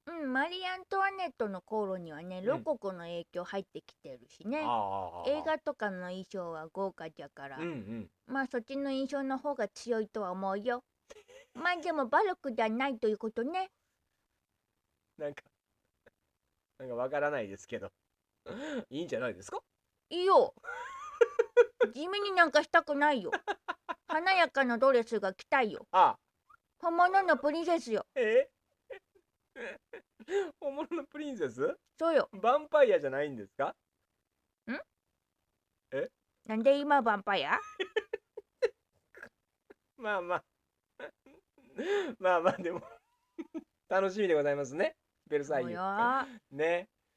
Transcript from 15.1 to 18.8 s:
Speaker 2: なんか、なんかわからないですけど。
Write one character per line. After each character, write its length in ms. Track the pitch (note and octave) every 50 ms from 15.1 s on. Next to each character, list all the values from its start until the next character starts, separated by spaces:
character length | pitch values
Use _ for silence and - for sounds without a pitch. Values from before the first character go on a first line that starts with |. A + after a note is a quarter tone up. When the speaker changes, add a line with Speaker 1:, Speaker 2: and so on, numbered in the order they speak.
| _ -
Speaker 2:
な 100 | D3+ D3
ん 60 | C#3+
か、 80 | - - _ _ _ _ _ _ _ _ _ _ _ _ - _ _ _ _ _ _ _ _ _ _ _ _ _ -
な 80 | C3
ん 20 | B2+
か 60 | A#2+
わ 160 | A#2+ B2 C3
か 80 | D3+ C#3+
ら 120 | D3 D3
な 100 | D3 C3
い 80 | A2 G2
で 80 | G2
す 100 | - -
け 140 | - A#2+ G2+
ど。 100 | F#2+ G2 - _ _ _ _ _ _ _ _ _ - - F#3 A#3 C#4+ D#4 D4 A#3+